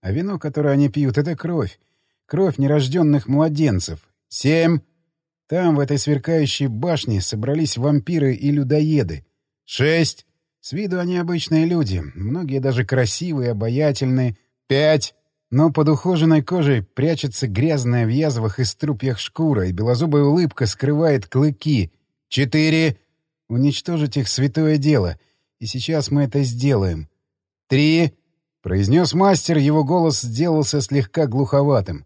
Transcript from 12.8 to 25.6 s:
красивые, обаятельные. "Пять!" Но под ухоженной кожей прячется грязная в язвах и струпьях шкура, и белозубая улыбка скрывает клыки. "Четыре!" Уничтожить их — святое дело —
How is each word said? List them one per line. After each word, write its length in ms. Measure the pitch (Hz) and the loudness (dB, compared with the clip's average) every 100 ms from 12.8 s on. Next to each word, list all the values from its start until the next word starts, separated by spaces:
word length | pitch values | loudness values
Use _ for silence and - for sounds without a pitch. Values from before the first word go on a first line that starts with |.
красивые, 640 | 110 131 120 - 175 151 120 | 0 0 0 -2 -4 -4 -2
обаятельные. 880 | 110 113 123 151 135 131 127 127 107 _ _ _ | -2 -2 0 0 0 0 0 0 -4 _ _ _
"Пять!" 460 | 135 151 156 - _ _ _ _ | 2 4 2 0 _ _ _ _
Но 200 | 123 160 | 2 2
под 180 | 147 151 | 4 2
ухоженной 540 | 151 175 175 160 156 | 2 2 2 4 2
кожей 400 | - 180 143 127 | 2 0 2 0
прячется 640 | 98 - 147 160 139 - 131 | -2 -2 -2 0 -4 -4 -4
грязная 600 | 95 151 151 120 143 113 | 0 0 0 0 0 0
в 20 | |
язвах 500 | 123 156 120 110 98 | 0 0 0 -4 -2
и 60 | |
струпьях 540 | 120 - 147 120 131 117 | -4 -2 -4 -2 -4 -4
шкура, 480 | - - 160 127 92 | -8 -2 0 0 0
и 60 | |
белозубая 500 | 87 98 123 165 147 | -2 0 0 2 2
улыбка 440 | 143 160 170 - 117 | 4 2 0 0 -4
скрывает 600 | - 139 147 165 139 101 | -2 -2 0 2 0 0
клыки. 680 | 131 151 143 151 139 87 _ _ _ _ | 0 0 0 -2 0 -2 _ _ _ _
"Четыре!" 680 | - 135 156 156 156 160 - _ _ _ _ _ | -2 0 2 2 2 0 -2 _ _ _ _ _
Уничтожить 680 | 120 143 139 - 170 151 143 | 0 0 0 -4 -2 -2 -2
их — 120 | 110 | -4
святое 500 | - 135 156 156 151 | -2 -2 0 0 2
дело — 400 | 143 147 90 80 _ _ _ _ | 2 2 0 -4 _ _ _ _